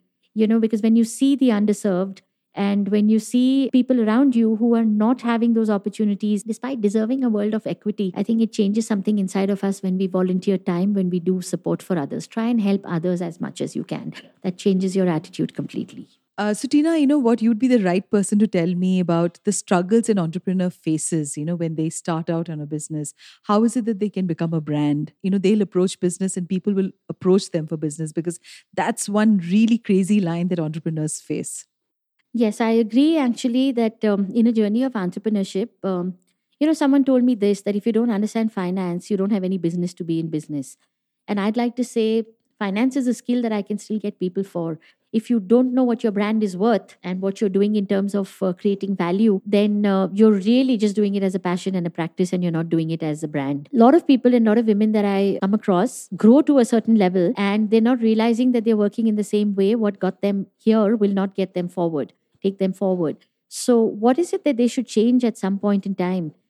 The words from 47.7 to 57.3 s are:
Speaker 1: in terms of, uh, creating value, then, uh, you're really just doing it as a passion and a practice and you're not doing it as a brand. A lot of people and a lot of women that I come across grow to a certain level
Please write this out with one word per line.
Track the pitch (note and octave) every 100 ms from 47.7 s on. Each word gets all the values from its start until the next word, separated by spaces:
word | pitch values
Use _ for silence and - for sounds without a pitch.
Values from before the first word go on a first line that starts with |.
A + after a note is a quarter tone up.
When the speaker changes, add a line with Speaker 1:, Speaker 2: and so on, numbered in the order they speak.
| G#3+
Speaker 1:
in | G3
terms | G3 G3+
of, | G3+ F#3+ -
uh, | F#3+
creating | F3+ G#3 G3 G3 F#3+
value, | F3 G3 A3+ F#3+ G3+
then, | G3+ G#3 G#3 G3+
uh, | F#3+ F3+
you're | G3 A3
really | G3 G3 B3 C4 A3
just | G#3
doing | G3+ G3+ G3
it |
as | F#3+ F#3
a |
passion | F3+ F3+ F#3+
and | F#3 E3+
a |
practice | - D#3+ - F3+
and | F3+
you're | F3
not | E3 E3
doing | E3 D#3+
it | D#3+
as | D#3+ D3+
a | D#3
brand. | D3+ C#3 C#3+ -
A | A#3+
lot | A#3 E4
of | D#4
people | B3+ B3+
and | B3 A3
a |
lot | A3
of | A3
women | G3+ G#3+
that | G#3+ G3+
I | G3 G3+ -
come | G3
across | G#3+ - F3 A#3+ - - F3
grow | G#3+ C#4
to | D4 C#4+
a | A3+
certain | A3+ A3+ A3
level | F3+ F#3 F3